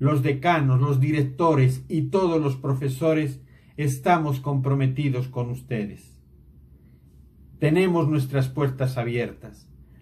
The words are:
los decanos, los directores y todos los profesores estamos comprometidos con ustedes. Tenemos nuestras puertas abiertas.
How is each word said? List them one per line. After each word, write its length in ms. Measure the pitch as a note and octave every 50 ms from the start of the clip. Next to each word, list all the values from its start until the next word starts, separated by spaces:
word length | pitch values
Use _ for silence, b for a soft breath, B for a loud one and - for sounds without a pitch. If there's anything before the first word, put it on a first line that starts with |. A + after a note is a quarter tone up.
los 240 | C3+ D3 D3+ C3+ B2+
decanos, 560 | D3+ C3+ - - F3 E3+ D#3 C#3 C3+ B2+ B2+
los 180 | C3+ - C#3 C3
directores 840 | C3+ D#3 D#3 D3+ C3+ C3 - - E3+ D#3+ D3+ C3+ B2+ B2+ - - - -
y 200 | - D#3+ C#3 C3
todos 340 | - F#3+ F#3+ F3 E3 D#3+
los 140 | D3+ C#3 C3
profesores 840 | - - C3+ C3+ C3 C#3+ C3 C3 - E3 D#3+ D#3 D#3 D#3 C#3 C3 - b b b b b b b
estamos 640 | - D3 C3+ B2+ - - F#3+ F3 E3 D#3 D3+ C3+ C3
comprometidos 880 | - C#3+ C#3+ C3+ C3 C#3 C#3 C#3 C3+ C3 C3 - D3 C#3 B2 B2+ B2+ -
con 200 | - B2 A#2+ A#2+
ustedes. 720 | A#2 - - - B2+ A2 G#2 G2+ F#2+ - - - - - _ - - - - - - - - - - b b b b b b b _ - - - _ - - - - -
Tenemos 480 | - D3 D#3 F3+ F#3+ F#3 F3 E3 D3 D3
nuestras 400 | D3+ C#3+ C3 - C#3 C3+ C3 C3
puertas 500 | - D3+ C#3+ C3 C3 - C3 B2 - B2
abiertas. 720 | A#2 A#2+ A#2+ A#2+ A2 G#2 - - - G#2+ G2+ - - - - - b b b b